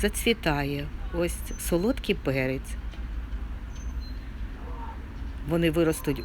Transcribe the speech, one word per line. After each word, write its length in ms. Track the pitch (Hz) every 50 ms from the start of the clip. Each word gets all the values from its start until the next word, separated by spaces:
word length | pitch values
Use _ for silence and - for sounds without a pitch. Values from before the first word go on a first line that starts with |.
зацвітає. 840 | 196 214 - - - 233 226 - - 165 147 143 143 139 143 139 147 147 - - - - -
Ось 220 | 170 175 170 - - - - - -
солодкий 540 | - - 180 170 185 233 269 - - - 190
перець. 600 | - - 143 131 135 131 131 131 135 - - - - - - - - - - - - - - - - - - - - - - - - - - - - - - - - - - - - - - - - - - - - - - - - - - - - - - - - - 139
Вони 220 | 165 170 170 165
виростуть 520 | 156 170 165 160 156 - - 151 139 - -